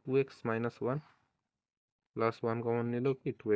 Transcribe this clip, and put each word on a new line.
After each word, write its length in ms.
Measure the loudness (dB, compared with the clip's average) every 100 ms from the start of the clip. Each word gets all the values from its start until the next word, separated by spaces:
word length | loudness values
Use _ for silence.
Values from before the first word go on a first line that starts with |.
টু 80 | 0 0
এক্স 140 | 0 -2 -4
মাইনাস 280 | -2 -2 -2
ওয়ান, 160 | -2 -2 -6 _ _ _ _ _ _ _ _ _ _
প্লাস 220 | 0 0 2
ওয়ান 140 | -2 0 0
কমন 200 | 0 0
নিলেও 200 | 0 0 0
কি 80 | -4 -4
টু 60 | 2